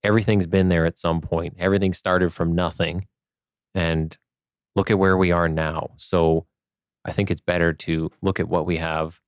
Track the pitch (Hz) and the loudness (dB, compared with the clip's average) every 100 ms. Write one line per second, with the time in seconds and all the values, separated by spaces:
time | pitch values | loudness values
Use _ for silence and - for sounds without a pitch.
0 | 104 110 104 104 87 95 92 85 82 - | 2 2 4 2 2 2 4 4 2 0
1 | 85 82 80 82 85 90 90 98 95 90 | -2 -2 -2 -4 -4 -4 0 2 0 -2
2 | - 90 87 - 85 85 87 - 85 85 | 0 2 0 0 -2 0 -2 -2 -4 -4
3 | - _ _ _ _ _ _ 95 82 80 | -12 _ _ _ _ _ _ -4 -2 0
4 | 80 - _ _ _ _ _ - 95 101 | -4 -8 _ _ _ _ _ -4 0 2
5 | 95 92 92 87 85 80 80 80 - - | 4 4 4 2 2 0 -4 -4 -10 -12
6 | - 90 82 82 - _ _ _ _ _ | -2 2 2 2 -2 _ _ _ _ _
7 | - - 101 90 - 87 85 76 - 80 | -8 -4 -2 -4 -2 0 0 0 -4 -4
8 | 80 _ 95 92 87 87 80 82 82 80 | -4 _ -4 -2 -2 -2 -2 -4 -2 -4
9 | 80 82 | -6 -10